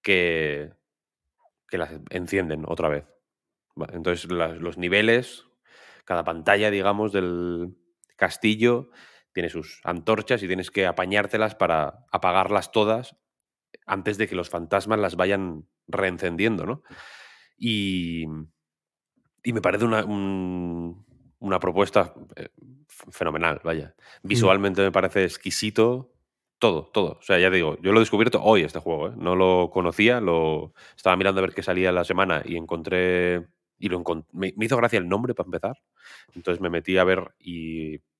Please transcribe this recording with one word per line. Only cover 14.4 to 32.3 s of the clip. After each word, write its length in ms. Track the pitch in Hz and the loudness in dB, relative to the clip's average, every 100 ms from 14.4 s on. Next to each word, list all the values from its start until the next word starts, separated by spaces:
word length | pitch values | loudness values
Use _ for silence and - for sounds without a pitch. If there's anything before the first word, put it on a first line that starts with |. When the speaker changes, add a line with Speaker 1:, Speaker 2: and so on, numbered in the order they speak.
| 85 | -4
Speaker 1:
fantasmas 480 | 85 82 98 104 107 | -8 -2 -2 0 0
las 160 | 95 87 | 0 0
vayan 520 | 92 98 92 78 - _ - | 0 0 -4 -8 -16 _ -8
reencendiendo, 800 | - 95 87 92 85 110 101 87 | -2 -2 0 -4 0 0 0 -4
¿no? 160 | 127 _ - - - - - _ _ | -8 _ -20 -20 -20 -20 -20 _ _
Y... 680 | 117 107 98 92 85 82 80 78 80 _ _ _ _ _ _ _ _ _ | -4 -2 -2 -2 -4 -6 -8 -10 -14 _ _ _ _ _ _ _ _ _
y 100 | 120 | -6
me 80 | 113 | -2
parece 240 | 98 101 117 | -2 0 0
una, 180 | 110 98 | 0 0
un... 1000 | 101 98 95 90 90 87 85 85 90 _ _ _ _ | -4 -2 -4 -4 -6 -6 -6 -8 -12 _ _ _ _
una 200 | 98 92 | -4 -2
propuesta, 540 | 92 87 98 104 85 - - - | 0 0 2 2 0 -6 -20 -18
eh, 140 | - _ - 135 _ | -20 _ -20 -20 _
f-, 220 | - - | -20 -20
fenomenal, 500 | - 82 78 85 73 | -6 -4 0 -2 -2
vaya. 320 | 82 80 73 _ - - | -4 -6 -8 _ -20 -18
Speaker 2:
Mm. 40 | 95 | -4
Speaker 1:
Visualmente 540 | 120 98 98 98 92 | 2 4 4 2 2
me 100 | 98 | 2
parece 320 | 95 92 101 | 2 2 2
exquisito, 920 | 90 - 123 - 107 104 117 127 131 _ _ _ _ _ | 0 -2 -6 -4 -2 2 2 2 -8 _ _ _ _ _
todo, 320 | 117 80 69 | 0 0 -2
todo. 260 | 107 85 - | -2 -2 -6
O 20 | |
sea, 160 | - 92 | 0 4
ya 120 | 92 | 6
digo, 260 | 92 78 76 | 4 0 -2
yo 100 | 92 | 4
lo 80 | 110 | 4
he 20 | |
descubierto 400 | 110 104 113 - | 4 4 2 4
hoy 200 | 107 107 | 6 6
este 160 | 76 - | 4 -4
juego, 300 | 85 78 85 | -4 -4 -4
¿eh? 40 | - | -4
No 200 | 87 92 | 0 4
lo 340 | 92 90 85 | 6 6 4
conocía, 480 | 92 87 82 110 123 | 0 0 4 4 4
lo... 540 | 98 82 80 78 80 - - - | 2 2 2 -2 -6 -16 -20 -2
estaba 200 | 92 92 | 2 4
mirando 240 | 95 95 | 4 2
a 60 | 95 | -2
ver 80 | |
qué 80 | - | -2
salía 280 | 95 90 92 | -2 0 2
la 120 | 90 | 2
semana 380 | 85 92 95 | 0 0 2